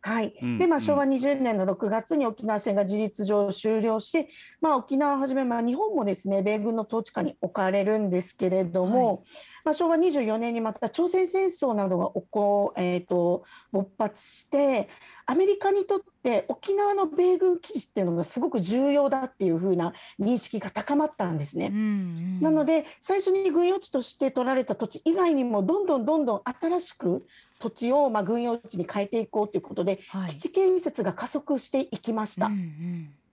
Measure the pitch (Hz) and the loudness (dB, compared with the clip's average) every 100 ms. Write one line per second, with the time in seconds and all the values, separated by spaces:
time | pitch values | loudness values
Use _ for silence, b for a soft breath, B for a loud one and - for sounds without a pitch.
0 | 196 226 214 - 123 160 359 302 226 285 | -4 -2 -4 -4 -4 0 2 2 2 2
1 | 277 269 269 277 254 208 185 196 214 220 | 2 2 0 0 0 0 0 0 -2 -2
2 | 220 320 247 214 214 208 226 202 196 208 | 0 0 0 -2 -4 -2 0 0 0 0
3 | 214 - 185 208 202 190 220 220 226 220 | -2 -4 0 2 2 0 0 0 0 -2
4 | - 330 302 B B B 320 277 - 269 | 0 -2 -2 B B B 2 2 0 0
5 | 285 277 269 262 254 233 233 262 427 370 | 2 0 0 0 0 0 0 0 0 0
6 | 202 190 190 196 196 214 208 226 214 226 | -2 -2 -2 0 2 0 -2 -4 -2 -4
7 | 220 - 202 - 185 - 190 196 196 214 | -4 -4 -4 -4 -6 -2 0 2 2 0
8 | 208 180 180 - 185 190 180 180 185 247 | 0 -2 -4 -2 0 2 0 0 2 4
9 | 240 185 B B B B 320 302 339 330 | 2 0 B B B B -2 0 2 4
10 | 359 285 220 220 233 233 220 214 226 - | 4 2 0 0 -2 -2 -4 -2 -4 0
11 | 349 370 359 381 381 349 269 214 196 180 | 0 2 2 2 0 0 0 0 0 0
12 | 196 202 - 214 202 202 202 - 180 180 | 0 -4 -4 0 2 2 0 0 -2 -2
13 | 175 180 175 175 B B B 196 190 _ | 0 0 2 0 B B B -4 -4 _
14 | 214 - - - - 277 285 247 - B | -4 -4 -12 -12 -2 2 2 2 -2 B
15 | B B - 269 381 392 392 392 392 392 | B B -2 2 2 2 2 0 0 -2
16 | - _ 254 214 - 262 - 392 415 392 | -4 _ 0 0 0 -8 -2 0 2 2
17 | 370 311 359 370 370 349 - 440 - - | 0 2 4 4 2 0 -2 -8 -6 -2
18 | 180 170 165 - 277 233 175 233 277 285 | 0 0 -2 -2 -2 -2 0 2 2 4
19 | 277 277 262 _ 190 165 185 175 170 B | 2 0 -4 _ 0 0 0 0 0 B
20 | B B 208 247 - 220 - - - 285 | B B 0 0 -2 -6 -6 -8 0 0
21 | 302 - 185 160 143 - - 208 214 208 | 0 -2 -4 -2 -4 -4 -4 -2 -2 -2
22 | 180 165 175 185 302 311 294 320 302 B | -4 -6 -6 0 2 2 4 2 0 B
23 | - 392 381 381 381 320 349 381 - 269 | -2 0 2 2 2 2 2 0 -2 -4
24 | 240 - 269 262 247 262 254 214 220 - | -4 -2 -2 0 0 0 0 -4 -4 -4
25 | - 349 349 294 247 208 190 370 381 285 | 0 2 4 2 2 0 2 0 2 0
26 | 233 311 262 202 - 254 330 359 349 - | 2 0 2 -2 -4 -4 -2 0 -2 -4
27 | 175 180 - b b b 226 - 233 277 | -2 -2 -6 b b b -10 -4 0 2
28 | 285 214 190 233 240 233 202 180 170 208 | 2 0 0 -2 -2 -4 -6 -8 -4 -4
29 | 196 233 220 220 208 180 - - 175 196 | -2 -2 -2 -2 -2 -4 -6 -4 -2 -2
30 | - 190 185 147 330 - 381 370 330 - | -6 -8 -8 -6 -2 2 4 2 0 -2
31 | 202 - 247 294 - 277 - 269 269 208 | -4 -4 -6 -6 -2 -4 0 -2 -2 -8
32 | - 220 214 - 190 202 170 151 170 175 | -4 -4 -4 -2 -2 -2 -6 -8 -8 -8
33 | 156 143 _ | -10 -18 _